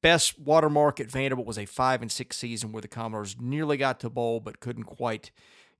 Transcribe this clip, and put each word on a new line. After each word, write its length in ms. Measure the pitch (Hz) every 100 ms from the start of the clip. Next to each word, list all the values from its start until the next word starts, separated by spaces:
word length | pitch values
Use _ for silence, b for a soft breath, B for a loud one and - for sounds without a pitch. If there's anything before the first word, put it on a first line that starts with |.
best 360 | 165 170 - -
watermark 600 | 143 160 151 147 147 143
at 100 | 117
Vanderbilt 380 | 131 135 127 113
was 100 | 107
a 80 | 101
five 360 | - 131 127
and 100 | 113
six 240 | - 123 -
season 380 | 120 110 110
where 80 | 110
the 80 | 107
Commodores 480 | 117 113 107 98 120
nearly 380 | 123 147 151 139
got 240 | 135 127
to 80 | 117
bowl 320 | 123 117 117
but 180 | 110 -
couldn't 240 | 120 117
quite 480 | 107 - 120 110 - b b b b